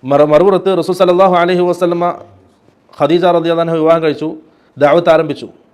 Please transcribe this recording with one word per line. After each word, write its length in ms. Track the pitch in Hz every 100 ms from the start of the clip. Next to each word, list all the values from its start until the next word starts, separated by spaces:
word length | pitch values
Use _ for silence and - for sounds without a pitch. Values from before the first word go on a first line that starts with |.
| 127
മറു-, 180 | 143 147
മറുപുറത്ത് 380 | 151 190 185 185 185
റസൂൽ 160 | 165 180
സല്ലല്ലാഹു 340 | 185 180 190 180
അലൈഹി 220 | 175 180 180
വസല്ലമ 360 | 170 180 175 175 - - _ _ _ _ _ _ -
ഖദീജ 240 | 147 170 175 170
റളിയല്ലാഹു 300 | 165 165 165
അൻഹ 80 | 165
വിവാഹം 200 | 160 165 160
കഴിച്ചു, 220 | 143 156 - _ _ _ -
ദഅവത്ത് 300 | 143 160 170
ആരംഭിച്ചു. 340 | 160 160 135 117 - _